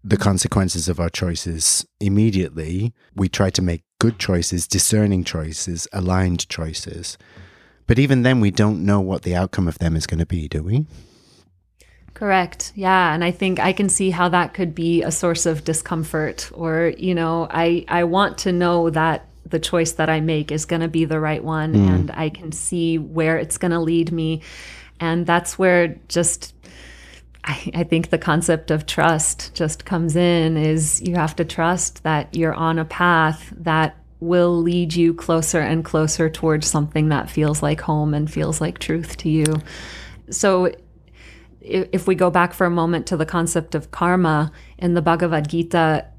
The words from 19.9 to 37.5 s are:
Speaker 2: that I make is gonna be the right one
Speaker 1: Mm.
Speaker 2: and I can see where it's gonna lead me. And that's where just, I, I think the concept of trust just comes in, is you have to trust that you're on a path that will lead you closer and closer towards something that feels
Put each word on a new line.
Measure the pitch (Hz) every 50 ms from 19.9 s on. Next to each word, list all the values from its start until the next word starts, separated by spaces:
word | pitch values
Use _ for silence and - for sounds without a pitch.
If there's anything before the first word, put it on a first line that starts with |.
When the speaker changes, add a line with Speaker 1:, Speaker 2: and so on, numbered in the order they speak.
| -
Speaker 2:
that | - 156 156
I | 160 156
make | 156 160 160 151 151 -
is | 143 156 151
gonna | - 170 165 165 165
be | 156 165 160
the | 151 160 156
right | 156 151 156 - -
one | 156 160 156 156 160 139
Speaker 1:
Mm. | 107 98 95 92
Speaker 2:
and | 92 - -
I | - - 160 151
can | 151 - 175 156
see | 156 - - - 185 175 165 165 165
where | 165 151 151 160 160 160 160 165
it's | 147 - - -
gonna | - - 175 170 170
lead | 165 160 170 165 165 160
me. | 170 165 160 160 160 156 - - - - - - - - - - - -
And | 175 165 165 175 170
that's | 165 170 175 175 - -
where | - 190 185 180 175 170 165 - - - -
just, | - 170 170 - - - - - - - - - - - - - - - - - - - - - - - -
I, | - 139 - - - -
I | 185 170
think | 175 170 165 170 -
the | -
concept | 160 - 180 151 160 170 - 165 156 160 -
of | 156 156 151
trust | - - - 151 165 165 156 - - - - - - -
just | - 170 151 - - -
comes | - 196 165 165 165 151
in, | 175 175 175 175 170 160 160 160
is | 156 156 156 156 160 156 151 - -
you | - 180 175
have | 180 156 160 -
to | - 170
trust | 165 - - 165 165 180 175 - - - - -
that | 156 156 147 143 - -
you're | 165 165 160 -
on | - 165 160 165 165
a | 160
path | 156 - - 180 175 175 165 160 156 156 - - - -
that | - 165 165 156 160 160 151 - - - - - -
will | 165 170 180 180 175 175 175 170
lead | 165 175 175 175 175 156 165
you | 175 170 170 165
closer | 165 - - 165 165 156 - - 165
and | 147 - 160 165 160
closer | - - 156 156 151 - - 165 156
towards | 156 - - 160 156 156 156
something | - - 151 147 151 - 156 151 156
that | 147 139 - -
feels | - 156 151 147